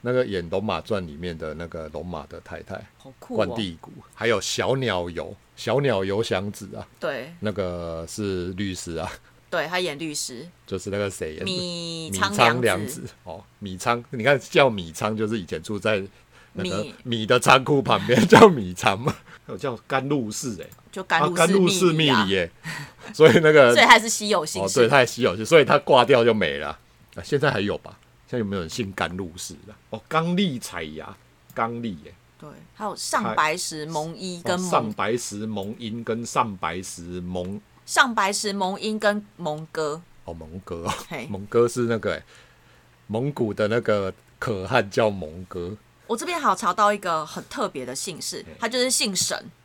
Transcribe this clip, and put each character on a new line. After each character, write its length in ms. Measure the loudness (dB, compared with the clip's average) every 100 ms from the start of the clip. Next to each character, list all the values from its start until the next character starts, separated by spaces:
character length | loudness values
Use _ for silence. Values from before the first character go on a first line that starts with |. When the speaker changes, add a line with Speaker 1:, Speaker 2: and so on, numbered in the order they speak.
Speaker 1:
那 80 | 0
个 120 | 0 0
演 220 | -2 -2
《龙 120 | -4
马 180 | -2 -4
传》 240 | -2 -4 -4
里 100 | -10
面 200 | -10 -8
的 180 | -8
那 120 | -8 -10
个 200 | -10 -10
龙 140 | -10
马 220 | -8 -10 -12
的 140 | -16
太 200 | -14 -16
太， 120 | -12 -14 -14 _
Speaker 2:
好 140 | -20 -20
酷 160 | -8
哦。 20 | -2
Speaker 1:
冠 180 | -2
地 220 | -2 -6 -8
谷， 100 | -18 -20 -20
还 120 | -2 0
有 140 | 0
小 340 | 0 -2 0 0
鸟 320 | 0 -2 -4
游， 260 | -8 -10 -12 _
小 260 | -10 -2 0
鸟 240 | 2 0
游 160 | 0 -2
祥 280 | -2 -2 -4
子 180 | -10 -14 -14
啊， 100 | -16 _
Speaker 2:
对。 340 | -6 -6 -10 -6
Speaker 1:
那 120 | -6
个 520 | -2 -4 -4 -8 -8 -10
是 440 | -6 -4 -2 -4
律 220 | -4 -6
师 220 | -6 -8 -8
啊。 140 | -8 -10 _ _ _
Speaker 2:
对， 180 | -6 -2
他 120 | -2
演 200 | -4 -6
律 140 | -8
师。 360 | -8 -10 -12 -16 _ -10
Speaker 1:
就 100 | -8
是 140 | -6
那 80 | -4
个 100 | -4
谁 260 | -4 -8
演 40 | -6
的？ 60 |
Speaker 2:
米 680 | -6 -4 -6 -8 -8 -10 -8
仓 180 | -2 -2
凉 0 |
子。 40 | 4
Speaker 1:
米 0 |
仓 240 | 4 4
凉 240 | 0 0 -4
子， 160 | -10 -14 -16
哦， 200 | -16 -16 -18 _
米 160 | -12 -6
仓， 280 | -2 -2 -4
你 140 | -2
看 140 | 2 0
叫 300 | 2 4 4
米 220 | 2 -8
仓， 240 | -4 -4 -2
就 120 | -2
是 100 | -4
以 60 |
前 180 | -6 -10
住 160 | -6 -4
在 240 | -2 -2 -6 _ _ -20 -16
那 140 | -8 -6
个 140 | -6
Speaker 2:
米 120 | -8 -12
Speaker 1:
米 200 | -6 -4
的 140 | 2 2
仓 240 | 6 6
库 180 | 6 0
旁 240 | 2 0
边， 160 | 4 4
<laughs> 40 | 10
叫 220 | 12 12
米 260 | 8 -4
仓 240 | 0 2 2
嘛。 160 | -2 -6 -14 -20 -14
还 60 |
有 40 | -8
叫 200 | -8 -8 _
甘 220 | -4 0
露 200 | -2 -2
寺， 280 | -6 -8 -8
哎。 60 | -14 -18 _
Speaker 2:
就 100 | -14
甘 160 | -2 2
露 80 | 2
寺 40 |
Speaker 1:
啊， 120 | 4 4
甘 80 |
露 140 | 6 4
寺 240 | 4 4
蜜 180 | 4 4
里， 60 | 4
Speaker 2:
蜜 80 |
梨 160 | 4 0
啊。 100 | 0 -6
Speaker 1:
哎， 480 | -12 -12 -12 -16 -14
所 140 | 8 8
以 40 |
那 180 | 10 8
个 200 | 10 10
Speaker 2:
所 80 | 8
以 60 | 8
还 140 | 8
是 80 | 6
稀 220 | -4 0
有 140 | 0
姓 240 | 0 -4 0
氏。 120 | 4
Speaker 1:
哦， 20 |
对， 60 | 6
他 80 | 6
还 100 | 4
稀 160 | 2
有 140 | 0 0
姓， 100 | 6
所 140 | 6
以 40 |
他 140 | 8 2
挂 260 | 6 6
掉 200 | 8 6
就 100 | 6
没 240 | 4 0 -2
了。 180 | -6 -10 _ _ _
啊， 80 | -16
现 160 | -4 0
在 140 | 0
还 80 | 0
有 180 | -2 -4
吧？ 180 | -8 -20 _ _ _
现 100 | -4
在 0 |
有 60 | -2
没 100 | -4
有 60 |
人 80 | -6
姓 200 | -6 -6
甘 220 | -4 -4
露 160 | -4 -10 -10
寺 160 | -14 -14 -20
的？ 80 | -20 _
哦， 120 | -14 _
刚 260 | -2 0
利 240 | 0 0 -4
彩 240 | -8 -10
芽， 300 | -10 -10 -14 -18 _ _ _
刚 300 | -6 -6 -4
利 160 | -8 -10
耶。 120 | -16 -20 _ _
Speaker 2:
对， 100 | -20 -20 -20
还 100 | -10
有 120 | -10 -8
上 380 | -4 -4 -2 0
白 180 | 0
石 300 | -2 -6 -8
萌 320 | -6 -6 -6 -8
一 240 | -10 -8
跟 180 | -4 -4
萌 100 | 0
Speaker 1:
哦， 20 |
上 220 | -2 -2
白 220 | -4 -2 -2
石 300 | -4 -8 -8
萌 280 | -6 -8 -10
音 240 | -8 -8
跟 220 | -6 -6
上 320 | -2 -2 -2 -4
白 240 | -6 -6
石 220 | -10 -14 -10 -10
萌 400 | -6 -6 -6 -10 _ _
Speaker 2:
上 300 | -4 0 0
白 180 | 0 -2
石 200 | -2 -4
萌 280 | -4 -4 -4
音 180 | -6 0
跟 260 | 0 0 -8 -8
萌 300 | -8 -6 -8
哥。 300 | -6 -4 -6 -12 -20
Speaker 1:
哦， 80 | -14
萌 280 | -14 -12 -14
哥 220 | -10 -8 -6
哦， 80 | -8 -10
Speaker 2:
嘿。 180 | -12 -10
Speaker 1:
萌 180 | -12 -2
哥 220 | 2 2
是 140 | 2
那 160 | -2 -2
个， 160 | -2
哎， 80 | -6 -10 -20 -20 _ _ _ _ _ -8
蒙 240 | -4 -4
古 200 | -2 -2
的 160 | 0 0
那 100 | 2
个 320 | 2 0 0 -8 _ _
可 280 | -6 -6 0
汗 220 | 0 2
叫 200 | 0 0
蒙 340 | 0 -10 -12 -12
哥。 300 | -8 -8 -10 _ _ -8
Speaker 2:
我 100 | -6
这 80 |
边 160 | -4 -2
还 80 | 0
有 80 | 0
查 160 | -2
到 200 | 2 2
一 40 | 2
个 260 | -2 -2 -4
很 180 | -12 -12
特 180 | -6 -6
别 160 | -6
的 100 | -10
姓 260 | -8 -8 -8
氏， 220 | -10 -10 -14
Speaker 1:
嘿。 100 | -8
Speaker 2:
他 80 | -4
就 120 | 0
是 120 | 0
姓 240 | 0 0
沈。 240 | -2 -2 -4 -10 _